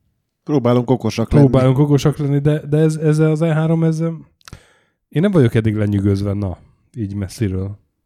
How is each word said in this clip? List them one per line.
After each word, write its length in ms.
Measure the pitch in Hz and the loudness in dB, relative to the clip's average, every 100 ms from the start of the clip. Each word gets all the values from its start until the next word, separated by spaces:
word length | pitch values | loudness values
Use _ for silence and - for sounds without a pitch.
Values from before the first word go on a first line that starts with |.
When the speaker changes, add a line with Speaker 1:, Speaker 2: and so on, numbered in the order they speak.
| _ _ _ _ | _ _ _ _
Speaker 1:
Próbálunk 460 | - 147 120 123 120 | -4 0 2 2 2
okosak 420 | 127 110 - 113 | 0 -2 -4 2
lenni. 160 | 147 139 | 4 4
Speaker 2:
próbálunk 280 | 131 131 131 | 4 2 2
okosak 380 | 147 143 151 143 | 2 2 0 -2
lenni, 220 | 143 143 | -2 0
de, 220 | 143 151 147 | 0 -2 -2
de 100 | 151 | 0
ez, 180 | 160 156 | 0 0
ezzel 360 | 156 151 156 | 0 2 0
az 100 | 156 | 0
E 120 | 165 | 0
három, 300 | 156 160 165 | 0 0 0
ezzel 340 | 160 160 165 160 143 _ - - _ _ _ _ _ | 0 -2 -4 -8 -16 _ -20 -20 _ _ _ _ _
én 120 | 143 | -2
nem 100 | 202 | 2
vagyok 240 | 185 120 117 | 4 4 2
eddig 200 | 110 107 | -2 -2
lenyűgözve, 580 | 104 101 101 98 101 | -2 0 0 0 -2
na, 240 | 101 98 85 _ _ _ | -4 -6 -8 _ _ _
így 220 | 131 101 101 | -10 -8 -8
messziről. 640 | 95 - 104 92 98 101 _ _ | -8 -4 -4 -4 -8 -10 _ _